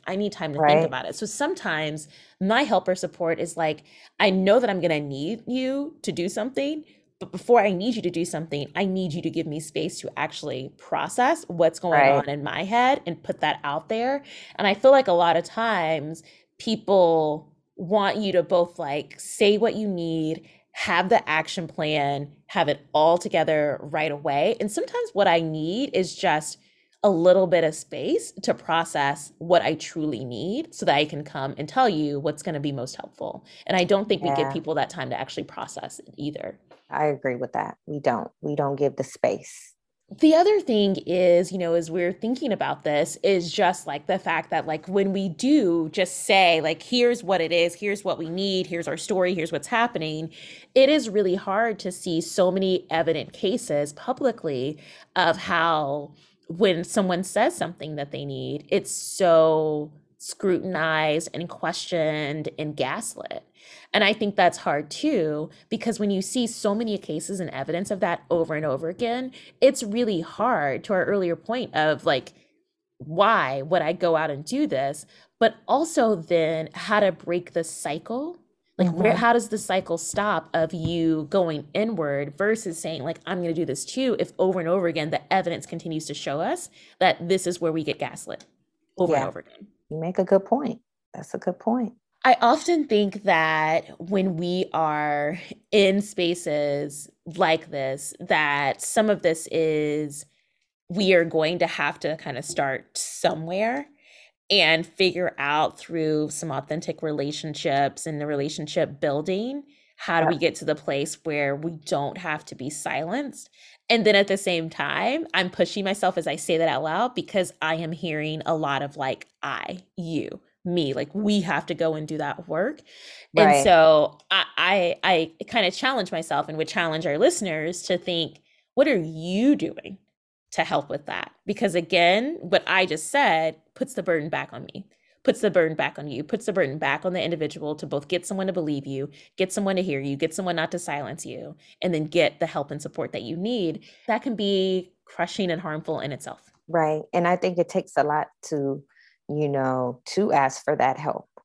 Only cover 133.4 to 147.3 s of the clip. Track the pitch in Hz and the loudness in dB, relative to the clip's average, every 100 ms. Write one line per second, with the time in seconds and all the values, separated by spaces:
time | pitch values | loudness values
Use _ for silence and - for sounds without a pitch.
133.4 | 160 156 _ - 262 - 180 165 151 147 | 0 -2 _ -8 -8 -4 -2 -2 -2 -6
134.4 | 139 - - - - _ _ _ - - | -8 -12 -14 -16 -18 _ _ _ 0 2
135.4 | 208 175 160 156 139 - 147 123 151 233 | 2 4 2 0 -4 -6 -10 -8 -6 -6
136.4 | - 185 139 151 143 143 185 180 131 165 | -2 0 0 0 -2 -2 -2 -2 -2 -2
137.4 | 147 - 147 151 143 143 143 180 - 190 | -4 -6 -8 -8 -6 -6 -4 -4 -4 -4
138.4 | 190 180 151 143 139 135 143 - - - | -4 -2 -2 -4 -6 -8 -8 -12 -10 -4
139.4 | 185 - 196 190 185 139 139 139 165 - | -2 -2 -2 -2 -2 -2 -4 -2 -4 -2
140.4 | 185 165 160 170 - 147 110 160 156 120 | -4 -2 -2 -4 -6 -6 -8 -10 -12 -12
141.4 | 147 - _ - 185 160 151 170 147 - | -14 -16 _ -6 -2 0 0 2 2 2
142.4 | 160 160 139 147 156 - 135 104 113 156 | -4 -4 -6 -8 -10 -8 -8 -8 -8 -6
143.4 | 208 247 165 151 - - - 226 262 220 | -4 -2 -2 -4 -10 -12 -4 -4 -2 -2
144.4 | 202 196 190 185 180 _ _ - 175 - | 0 2 2 0 -4 _ _ -6 -4 -2
145.4 | 185 165 170 156 160 156 139 131 - 127 | -2 -2 -4 -6 -4 -4 -6 -8 -12 -16
146.4 | _ _ - 170 156 156 - 175 175 | _ _ -4 0 2 0 -2 0 2